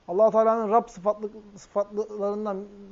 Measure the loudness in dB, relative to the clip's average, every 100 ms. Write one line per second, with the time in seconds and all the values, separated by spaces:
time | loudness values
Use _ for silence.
0 | -4 2 4 4 2 2 2 0 0 -4
1 | -4 -4 -6 -12 -20 -20 -6 -4 -4 -6
2 | -8 -4 -4 -4 -6 -8 -10 -18 -8